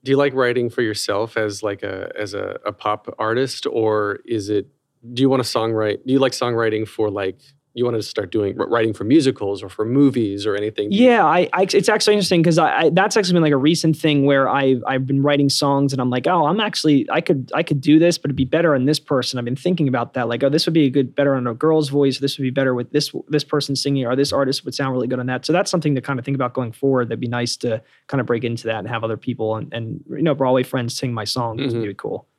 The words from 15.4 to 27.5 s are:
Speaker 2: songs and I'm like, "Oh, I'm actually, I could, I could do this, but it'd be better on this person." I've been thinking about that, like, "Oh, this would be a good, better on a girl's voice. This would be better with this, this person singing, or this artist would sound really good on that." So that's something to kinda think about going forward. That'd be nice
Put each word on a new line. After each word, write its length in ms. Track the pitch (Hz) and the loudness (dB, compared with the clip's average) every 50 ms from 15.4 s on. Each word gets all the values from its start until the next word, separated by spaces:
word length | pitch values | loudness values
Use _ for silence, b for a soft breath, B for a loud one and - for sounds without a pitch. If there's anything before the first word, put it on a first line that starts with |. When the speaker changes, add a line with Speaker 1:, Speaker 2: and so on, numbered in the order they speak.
| 143 | 2
Speaker 2:
songs 460 | 139 - - 151 143 139 139 143 135 139 | 2 2 2 2 2 2 2 2 0 0
and 80 | 131 | 0
I'm 80 | 123 127 | -2 0
like, 160 | 123 123 123 | -2 0 0
"Oh, 220 | 165 185 175 151 | 2 2 2 2
I'm 120 | 147 165 220 | 2 2 0
actually, 480 | 214 208 - - - 156 147 135 107 - | 0 -2 -4 0 2 4 4 4 2 0
I 100 | - 156 | -2 -2
could, 300 | 170 - 170 135 123 - - | 0 0 0 0 0 -4 -4
I 80 | 147 | -4
could 180 | 165 - 156 139 | -2 -2 -2 -2
do 200 | 127 143 151 156 | 4 4 6 6
this, 180 | 165 175 170 | 6 4 2
but 120 | - - 151 | 0 -4 -4
it'd 60 | 135 | -2
be 100 | 139 139 | -2 -2
better 280 | 131 - 165 170 165 147 | 0 0 2 2 4 2
on 120 | 127 127 | 4 2
this 140 | 139 156 - | 2 0 0
person." 380 | _ - 147 131 120 - - | _ -2 -2 -2 -2 -2 -6
I've 80 | 123 120 | -6 -4
been 100 | 120 127 | -6 -6
thinking 320 | 139 - 180 185 165 151 | -4 -2 -2 0 0 0
about 280 | 135 123 120 120 - _ | 0 0 -2 -4 -4 _
that, 120 | 131 120 | -4 -2
like, 160 | 117 120 117 139 | -2 -2 0 0
"Oh, 60 | 135 | 2
this 160 | 143 170 - | 2 2 0
would 80 | - 160 | 2 2
be 120 | 165 147 | 4 4
a 20 | 135 | 4
good, 240 | 127 143 131 123 - | 4 2 0 0 0
better 220 | - 143 139 135 | 0 2 2 2
on 100 | 131 123 | 0 -2
a 80 | 123 117 | -4 -2
girl's 360 | 123 151 160 160 156 151 135 | 0 2 2 2 2 2 2
voice. 280 | 139 143 143 139 131 | 2 2 2 2 2
This 220 | - 139 139 - - | 0 -4 -4 -4 -2
would 40 | 135 | -4
be 60 | 131 | -2
better 240 | 127 139 135 131 127 | 0 0 0 0 0
with 180 | 120 120 120 - | -2 -4 -2 -2
this, 180 | 147 147 - - - - | -2 -2 -2 -8 -10 -6
this 160 | - 156 147 - | -2 -2 -2 -2
person 320 | - - 147 139 - 139 | 0 -2 -2 -2 -2 -4
singing, 320 | 131 - 143 143 135 127 | -2 0 0 0 0 0
or 80 | 117 127 | 0 0
this 180 | 135 143 139 - | 0 0 0 2
artist 320 | 135 139 127 123 - _ | 0 0 0 -2 -4 _
would 80 | 127 120 | -8 -6
sound 200 | - 139 135 127 | -4 -4 -2 -2
really 140 | 127 117 | -2 -2
good 120 | 123 127 127 | -2 -4 -4
on 80 | 123 | -4
that." 180 | 127 127 123 - | -4 -4 -4 -2
So 80 | - 156 | 0 0
that's 160 | 180 202 - | 0 0 0
something 240 | - 175 151 151 143 | -2 -2 0 0 -2
to 80 | 131 | 0
kinda 220 | - - 139 123 117 | -2 -4 -6 -4 -4
think 100 | 139 139 | -4 -2
about 200 | 127 127 120 - | -2 -2 -2 -2
going 160 | 135 123 113 | -4 -6 -6
forward. 380 | 113 - - 139 135 127 120 117 | -6 -2 0 2 2 2 0 -2
That'd 100 | 117 117 | -4 -6
be 80 | 123 | -4
nice 280 | 120 120 120 120 120 | -4 -2 -2 -4 -4